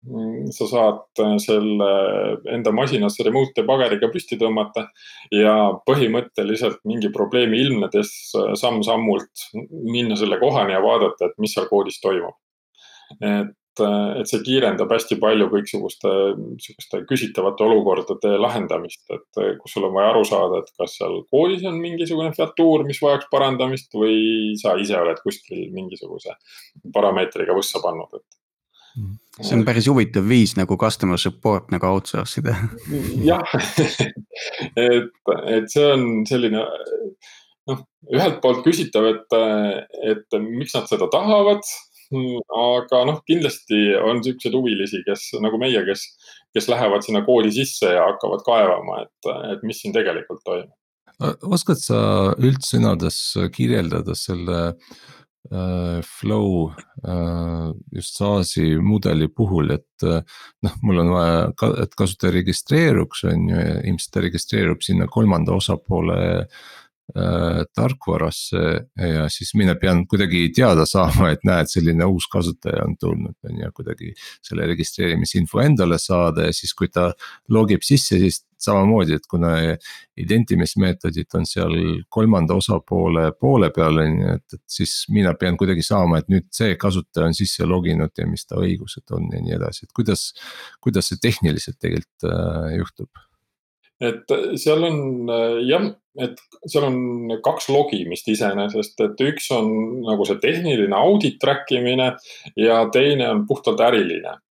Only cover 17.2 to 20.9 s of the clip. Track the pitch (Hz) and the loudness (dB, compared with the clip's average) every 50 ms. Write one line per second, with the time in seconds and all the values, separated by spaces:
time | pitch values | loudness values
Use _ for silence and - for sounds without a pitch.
17.2 | 98 - - - 95 98 98 - 107 113 110 107 92 101 92 90 92 - 95 - | -2 -4 -4 -2 -2 -2 0 2 4 4 4 4 4 2 0 0 -2 -6 -6 -2
18.2 | - 104 101 98 107 123 113 113 92 85 85 85 85 82 - _ _ - - - | 0 0 2 2 0 0 -2 -4 -4 -4 -4 -6 -6 -8 -16 _ _ -12 -12 -12
19.2 | _ _ _ - 98 98 98 - - - - 107 95 95 95 95 101 110 117 113 | _ _ _ -4 -2 -2 -4 -6 -12 -10 -6 -4 -2 0 2 2 2 4 4 4
20.2 | 107 104 107 95 92 90 90 87 - - _ - 87 87 | 2 2 2 0 2 0 0 -4 -4 -8 _ -8 -8 -8